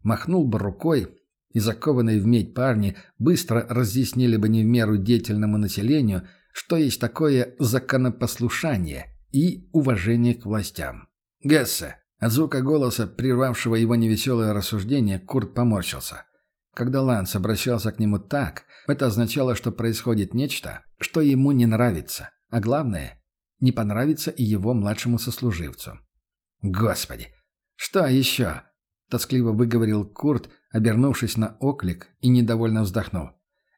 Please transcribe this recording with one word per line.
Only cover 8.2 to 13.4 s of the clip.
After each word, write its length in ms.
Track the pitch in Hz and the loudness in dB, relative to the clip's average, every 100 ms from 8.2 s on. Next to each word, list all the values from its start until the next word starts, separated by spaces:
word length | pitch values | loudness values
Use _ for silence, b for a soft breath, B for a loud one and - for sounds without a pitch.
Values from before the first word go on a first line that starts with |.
| 120 - 120 - 165 107 80 69 - - _ | -4 -2 -4 -2 -2 -2 -4 -8 -14 -20 _
и 380 | 135 175 - - | 0 2 0 -2
уважение 600 | 160 131 104 104 117 120 117 | 0 2 2 2 2 2 0
к 100 | 101 | -2
властям. 640 | 110 - - 67 - - _ _ _ | -4 -4 -8 -10 -12 -18 _ _ _
"Гессе!" 540 | 139 151 117 - - - _ - | 2 2 2 -4 -8 -14 _ -4
От 140 | 113 | 0
звука 300 | 123 156 139 | 2 0 0
голоса, 460 | 135 151 127 113 104 | 0 2 2 -2 -4
прервавшего 680 | - 131 123 | -2 0 2